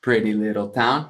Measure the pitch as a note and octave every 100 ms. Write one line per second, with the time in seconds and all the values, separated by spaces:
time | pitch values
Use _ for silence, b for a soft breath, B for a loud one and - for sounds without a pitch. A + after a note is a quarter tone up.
0 | - A#2 G#2+ G#2+ G#2+ G#2+ G#2 B2+ A#2 C#3